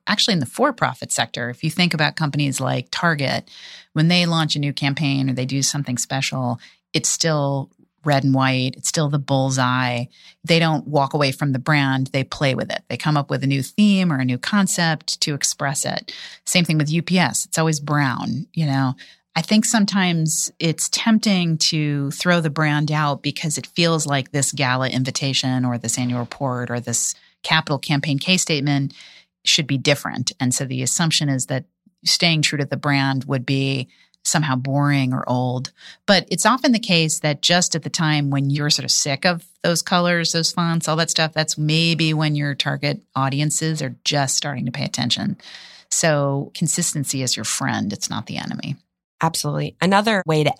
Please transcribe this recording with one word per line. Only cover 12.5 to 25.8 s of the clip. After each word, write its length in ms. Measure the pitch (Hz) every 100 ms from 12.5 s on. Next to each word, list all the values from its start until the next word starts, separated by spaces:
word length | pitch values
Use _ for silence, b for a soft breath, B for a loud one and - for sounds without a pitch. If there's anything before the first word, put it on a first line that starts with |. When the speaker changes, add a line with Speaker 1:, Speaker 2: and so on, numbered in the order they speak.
| 127
Speaker 1:
with 160 | -
it. 120 | - -
They 80 | 120
come 220 | 156 151
up 120 | 139
with 140 | 139
a 40 | 135
new 160 | 139
theme 500 | 131 - 208 196 180
or 60 | 135
a 60 | 127
new 120 | 123
concept 840 | - 208 190 - 165 151 - -
to 120 | -
express 500 | 139 - - 143 131
it. 300 | - - - B B B B
Same 180 | 185
thing 140 | 170 156
with 120 | 151
U 120 | 170
P 180 | 165 180
S. 260 | 160 - -
It's 120 | -
always 240 | 160 151
brown, 640 | 147 147 139 120 - 117 -
you 120 | - 151
know. 300 | 135 131 131 B B B 160
I 60 |
think 240 | - 214 220
sometimes 840 | 226 196 196 180 170 160 - - -
it's 300 | 165 156 -
tempting 680 | - - 220 220 190 170 160
to 540 | - 160 151 143 139
throw 280 | - 180 175
the 120 | 160
brand 400 | 147 151 147 151
out 320 | 151 151 139
because 340 | 143 - 160 147
it 80 | -
feels 400 | - 170 160 147
like 260 | 139 127
this 200 | 147 135
gala 380 | 143 131 127 131
invitation 760 | 127 127 - 139 127 131 127 127
or 140 |
this 180 | 120